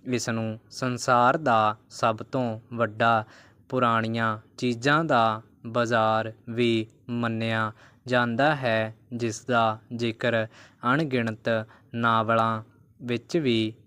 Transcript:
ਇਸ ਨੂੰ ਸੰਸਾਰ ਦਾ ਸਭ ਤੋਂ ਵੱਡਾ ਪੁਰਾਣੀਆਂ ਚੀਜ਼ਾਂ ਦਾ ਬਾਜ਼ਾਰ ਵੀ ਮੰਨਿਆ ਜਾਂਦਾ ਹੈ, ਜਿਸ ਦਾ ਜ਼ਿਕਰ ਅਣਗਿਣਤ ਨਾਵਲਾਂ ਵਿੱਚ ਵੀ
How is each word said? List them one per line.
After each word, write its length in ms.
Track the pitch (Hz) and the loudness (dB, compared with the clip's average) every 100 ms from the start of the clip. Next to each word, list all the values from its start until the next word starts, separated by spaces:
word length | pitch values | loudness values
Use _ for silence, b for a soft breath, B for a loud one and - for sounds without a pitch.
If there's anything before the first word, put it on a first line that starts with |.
| - | -4
ਇਸ 220 | 123 - | -6 -4
ਨੂੰ 300 | 113 110 110 _ | -4 -4 -8 _
ਸੰਸਾਰ 680 | - 127 120 - 123 123 156 | -8 -6 -4 2 4 4 2
ਦਾ 380 | 143 113 107 107 _ | 2 4 2 -2 _
ਸਭ 340 | - 120 110 117 | -2 -2 -2 -4
ਤੋਂ 280 | 131 120 110 - | -4 -4 -6 -10
ਵੱਡਾ 500 | 117 113 107 117 113 110 B B B _ | -4 -4 2 2 2 0 B B B _
ਪੁਰਾਣੀਆਂ 680 | 127 123 113 113 113 113 110 - - | 0 2 2 0 -2 -2 -2 -10 -4
ਚੀਜ਼ਾਂ 460 | 127 117 135 147 | -4 0 2 2
ਦਾ 380 | 165 127 113 110 - _ 120 | 2 2 2 0 -10 _ -6
ਬਾਜ਼ਾਰ 640 | 117 117 117 110 110 110 110 - | -2 0 2 2 0 -2 -10 -10
ਵੀ 380 | 113 120 113 110 _ - | 0 2 0 -2 _ -8
ਮੰਨਿਆ 640 | 120 117 113 113 113 110 - b b 123 | -4 -2 -2 -2 -2 -2 -6 b b -2
ਜਾਂਦਾ 480 | 123 120 117 147 147 | 0 0 2 2 2
ਹੈ, 400 | 131 113 110 113 _ | 0 0 -2 -8 _
ਜਿਸ 300 | 117 117 107 - | -6 -6 -6 -2
ਦਾ 340 | 120 113 110 - 117 | 2 2 0 -10 -6
ਜ਼ਿਕਰ 500 | 117 110 123 117 110 B B B - | -4 -2 -2 0 -2 B B B 0
ਅਣਗਿਣਤ 640 | 139 156 127 113 110 - 113 110 B _ 120 | 0 0 0 -2 -4 -2 -2 -4 B _ -2
ਨਾਵਲਾਂ 680 | 117 113 110 113 113 110 110 _ _ _ | 2 2 2 2 2 -2 -8 _ _ _
ਵਿੱਚ 380 | 123 120 - 175 | -6 -6 -2 -2
ਵੀ 360 | 139 113 110 110 | 2 2 0 -6